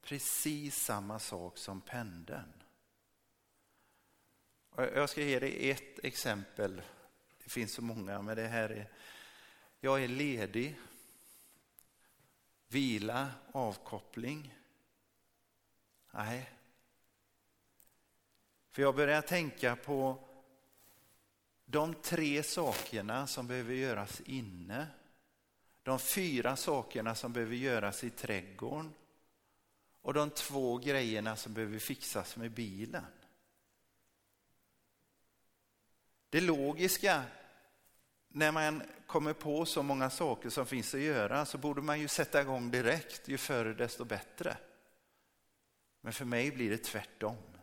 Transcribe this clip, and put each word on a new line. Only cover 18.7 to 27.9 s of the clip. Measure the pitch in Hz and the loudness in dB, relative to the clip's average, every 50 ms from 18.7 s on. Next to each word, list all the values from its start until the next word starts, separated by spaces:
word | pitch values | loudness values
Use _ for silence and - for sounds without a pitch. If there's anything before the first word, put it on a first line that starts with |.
| - - | 0 4
jag | 139 139 135 | 6 6 6
börjar | 135 147 139 147 151 | 6 4 6 6 4
tänka | 151 - 175 175 165 143 120 - - 123 120 | 4 2 0 2 2 0 -2 2 2 2 2
på | 120 - - 147 135 131 131 131 131 - - - - - - _ _ _ _ _ _ - - - - _ _ _ _ _ _ _ _ _ _ _ _ _ | 2 -2 -2 0 2 2 0 0 -2 -8 -18 -20 -20 -20 -20 _ _ _ _ _ _ -20 -20 -20 -20 _ _ _ _ _ _ _ _ _ _ _ _ _
de | - 143 151 151 160 165 | 0 2 2 2 2 0
tre | - - - 175 160 160 147 143 147 151 | -4 -4 -2 0 2 2 2 2 2 0
sakerna | - - 185 170 135 104 - - - - 110 98 104 117 131 143 | 0 0 2 2 2 2 0 -4 -4 -4 -4 -2 0 -2 -2 -2
som | 131 - - 123 | -2 -4 -6 -4
behöver | 120 123 127 120 113 127 | -4 -4 -4 -2 -2 -2
göras | 131 131 131 117 104 101 98 - - | 0 0 0 0 -2 -2 -4 -8 -10
inne, | - - 135 131 117 101 92 87 87 90 101 123 151 156 139 - - - _ _ _ _ _ _ _ _ _ _ _ _ _ _ _ | -8 -6 -6 -6 -6 -6 -10 -12 -10 -6 -6 -6 -6 -6 -10 -20 -20 -20 _ _ _ _ _ _ _ _ _ _ _ _ _ _ _
de | 127 135 127 | 0 0 0
fyra | - - - 202 185 175 143 123 110 123 135 | 2 0 2 2 2 2 2 4 4 2 2
sakerna | 135 - - 151 135 110 - - 123 110 113 113 | 2 2 2 2 2 0 -2 -4 -2 -2 -2 -2
som | 113 - 120 117 | -2 -4 -4 -2
behöver | 120 117 113 120 | -2 -2 0 -2
göras | 123 131 135 123 113 101 101 | -2 0 2 2 2 2 0